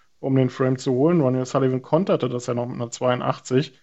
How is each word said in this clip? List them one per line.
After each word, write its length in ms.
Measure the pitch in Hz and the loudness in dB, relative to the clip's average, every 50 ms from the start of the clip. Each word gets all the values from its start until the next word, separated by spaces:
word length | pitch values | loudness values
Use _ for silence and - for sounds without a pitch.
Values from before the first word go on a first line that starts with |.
| _ _ _ - | _ _ _ -8
um 160 | 147 135 135 | -4 0 2
den 140 | 135 127 123 | 4 2 2
Frame 300 | - - 135 127 131 127 | 0 0 0 0 0 0
zu 140 | - 139 | -2 -2
holen. 280 | 127 123 143 165 180 165 | 0 2 4 4 4 4
Ronnie 220 | 135 127 127 127 | 2 2 2 0
O'Sullivan 380 | 127 - - 135 135 131 127 127 | -2 -2 0 0 0 2 0 -2
konterte 500 | - - 151 165 196 214 180 143 131 123 | -2 0 0 0 2 2 0 0 0 -2
das 160 | 123 123 - | -4 -4 -4
ja 80 | - 120 | -4 -4
noch 120 | 120 120 | -4 -4
mit 100 | 123 131 | -4 -6
einer 140 | 131 120 120 | -6 -8 -8
zweiundachtzig. 880 | - - 127 127 123 131 139 127 - - - - 127 131 156 - - _ | -6 -2 0 0 0 0 0 -4 -4 -4 -4 0 0 0 0 0 -10 _